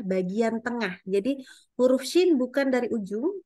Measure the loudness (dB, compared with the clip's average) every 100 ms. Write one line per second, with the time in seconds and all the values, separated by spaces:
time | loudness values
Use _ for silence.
0 | -4 -2 -2 -2 -2 -2 -4 -4 -4 -6
1 | -2 -2 0 -4 -8 -20 _ 0 2 2
2 | 2 2 4 4 2 0 0 0 0 -4
3 | -4 -4 -4 -4